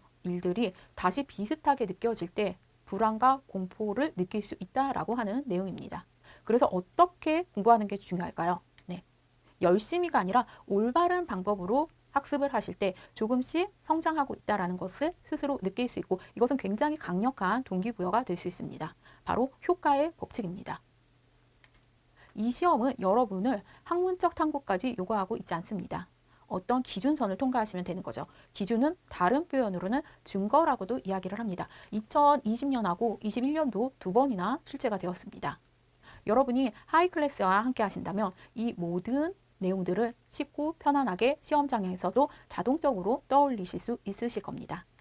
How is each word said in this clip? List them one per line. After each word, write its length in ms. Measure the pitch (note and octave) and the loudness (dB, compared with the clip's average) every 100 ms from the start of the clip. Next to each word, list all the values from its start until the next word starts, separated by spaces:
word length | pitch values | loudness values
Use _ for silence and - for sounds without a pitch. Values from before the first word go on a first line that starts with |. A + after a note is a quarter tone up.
| _ _ | _ _
일들이 500 | F3+ F3+ F3+ F3+ G#3 - - - | -6 -2 -2 0 -2 -4 -16 -4
다시 280 | F3+ C#4 | -2 -2
비슷하게 600 | C#4 - G#3 D#4 D4+ C#4 G3+ | -6 -8 -6 -2 0 0 -2
느껴질 420 | F#3 A#3 A3 F3 | -2 -4 -2 -4
때 300 | - G3 - _ _ - | -2 -2 -4 _ _ -8
불안과 500 | G3 A3 A3 B3+ C4+ - | -2 0 4 2 2 -2
공포를 680 | G3 F#3 - G#3+ G#3 D#4 - | -8 -8 -6 -4 -2 -2 -2
느낄 240 | F#3 G#3+ | -2 -4
수 140 | - - | -6 -10
있다라고 560 | F3+ C4 C4+ G3 D#3 A#3+ | -4 -2 0 -2 -2 -2
하는 280 | G#3 B3 C#4 | -2 -4 -2
내용입니다. 600 | F3+ F#3+ - - D#3+ - _ - - | -2 -2 -8 -10 -12 -14 _ -20 -10
그래서 220 | - A#3+ C#4+ | 0 4 4
어떻게 760 | F3+ - - F4+ - D#4+ D#4+ F4+ | 2 -2 4 4 4 0 0 -2
공부하는 340 | G#3 G#3+ A#3 G3+ | 0 4 4 4
게 80 | G3+ | -6
중요할까요? 640 | - F3+ F3 - E3+ F3 - - - | -6 -6 -6 -4 -2 -2 -6 -18 -12
네, 200 | F3+ - _ _ _ _ _ | -12 -14 _ _ _ _ _
열심히가 580 | F3 G3+ - F4 E4+ B3+ | 4 4 2 -2 0 0
아니라 260 | F#3 A#3+ - - - | 2 2 0 -6 -2
올바른 580 | G3+ A#3 E4 F4 F4+ E4+ | 0 2 4 4 2 -2
방법으로 640 | F#3 F#3 G3+ F3+ C4 E4 _ _ | -4 -2 -2 0 0 0 _ _
학습을 420 | C#4 - C#4+ C#4 | -6 -2 -2 0
하실 200 | A#3 C4 | -2 -4
때 200 | A3 G3 - - | -2 -2 -2 -12
조금씩 600 | - A3 B3+ - D#4+ G4+ - | -6 0 0 0 -2 -2 -4
성장하고 500 | - D#4+ D#4+ D#4+ C4 - | -2 0 2 0 -2 -4
있다라는 400 | - G#3 F3+ F3+ | -2 0 0 -4
것을 380 | F#3 - D#4 - | -6 -2 -4 -4
스스로 340 | - D4+ C#4 C#4 | -8 -4 -2 -2
느낄 280 | F#3 A#3+ B3 | -4 -2 -2
수 120 | F#3 | -4
있고 200 | - - - - | -2 -4 -4 0
이것은 220 | B3 C4+ | 0 2
굉장히 400 | F#3+ G#3+ D4+ D4+ | -2 0 0 0
강력한 640 | - F3+ B3 - F#3+ A#3+ | -4 -2 -2 0 0 0
동기부여가 600 | - F#3 A3 A#3 F3+ A3 | -2 -4 -2 -4 -2 0
될 120 | B3+ F3 | -2 -4
수 140 | F3+ | -6
있습니다. 440 | - D3+ - D#3 - - - | -8 -10 -10 -12 -12 -20 -12
바로 300 | - F#3 C4+ - - | -4 0 -2 -2 -2
효과의 440 | F4+ D4+ C#4 D#4+ - | 0 2 2 2 -4
법칙입니다. 640 | - - F3+ F3+ - D3+ - _ _ _ _ _ _ _ _ _ _ _ _ _ - G#3 | -8 -6 -6 -8 -10 -12 -14 _ _ _ _ _ _ _ _ _ _ _ _ _ -14 -4
이 160 | A3+ | -2
시험은 440 | B3 F4 C4+ C4 - | 2 2 4 2 0
여러분을 640 | F#3 A3+ A3+ F#3 B3 G#3 - - | 2 4 2 0 0 0 -6 -20
학문적 520 | - F4 F#4 F4+ F4 - | -4 0 0 2 0 2
탐구까지 600 | D#4 C#4+ - F#3 B3+ G#3 | 0 0 -2 0 0 -4
요구하고 380 | F#3 G#3+ F#3+ A3+ | -2 -2 -2 -6
있지 160 | - | -4
않습니다. 560 | E3+ - G3 - D3+ - _ _ _ - | -6 -4 -8 -6 -8 -8 _ _ _ -8
어떤 320 | F#3 - B3+ | -6 0 -2
기준선을 540 | - - C#4 D4+ G3+ F#3+ | -2 -2 0 0 0 0
통과하시면 480 | C4 B3 G#3+ F3+ F3+ | 0 0 -2 -4 -6
되는 180 | F3 | -6
거죠. 240 | - - D#3 - - | -8 -10 -10 -14 -18
기준은 420 | - G3 A#3 D4 F4+ _ | -6 -2 2 2 0 _
다른 380 | - F3+ C#4 F4 | 0 2 2 0
표현으로는 540 | C4+ A3 F3+ F#3 C4+ - - - | 0 0 -2 -2 -4 -4 -14 -8
증거라고도 760 | G3 G#3 D4 D#4+ B3 F#3+ C4 | -4 2 4 4 0 -2 -4
이야기를 360 | F#3+ F#3+ F3+ G#3 | -4 -4 -4 -6
합니다. 280 | A3+ F3 - - - | -6 -6 -8 -12 -10
이천이십 760 | G#3 - D4+ D4 D4 G#3+ A#3 C#4 | -8 0 4 6 6 2 -2 0
년하고 520 | B3+ G3 F3 A#3 - | 0 0 0 -2 -2
이십일 300 | G#3+ A#3+ C4+ | -4 -2 0
년도 400 | D#4 C#4+ G3 C4 - | 0 0 0 -2 -4
두 120 | - | 0
번이나 480 | A3 C#4 F#3+ F#3+ C#4 - | 2 4 2 -2 -4 -6
출제가 320 | C4+ B3 F#3+ | -4 -2 -2
되었습니다. 640 | F3+ F3 - - - - _ _ _ _ - - - | -4 -6 -12 -8 -8 -8 _ _ _ _ -20 -8 2
여러분이 440 | A#3+ B3+ B3 B3+ - - | 2 4 2 0 -4 2
하이클래스와 760 | D#4+ F4+ E4 C#4+ - F#3+ G3 | 4 4 2 -2 0 2 4
함께 200 | B3+ B3+ | 2 0
하신다면 500 | G3 - - G3 G3 - - | -2 -2 -4 -2 -2 -4 -12
이 200 | - A#3 - | -6 -4 -4
모든 560 | E3+ F3+ A3+ C4+ E4 - _ _ | -4 -4 -2 -2 -2 -6 _ _
내용들을 540 | F#3 F#3+ F3+ G3+ A#3 - _ | -2 -2 0 0 -2 -4 _
쉽고 460 | - C#4+ - D4+ - | -10 -8 -4 -4 0
편안하게 600 | C#4+ C#4+ A#3+ F3+ A#3+ D#4 | 2 2 0 2 2 0
시험장에서도 880 | - D4 C#4+ A3+ F#3 F3+ F#3 A#3+ D4 - - | 0 2 2 0 -2 -2 0 2 2 0 -10
자동적으로 720 | - G3 C#4+ C#4+ G3 F#3 C#4 - | -4 0 2 2 0 0 -2 4
떠올리실 520 | C4+ C#4+ A3 F3+ F3+ | 4 4 2 -6 -6
수 180 | - A#3+ | -6 -6
있으실 380 | G3+ G3 A#3+ G#3 | -6 -6 -6 -6
겁니다. 440 | - - - D#3+ - _ | -8 -10 -8 -10 -12 _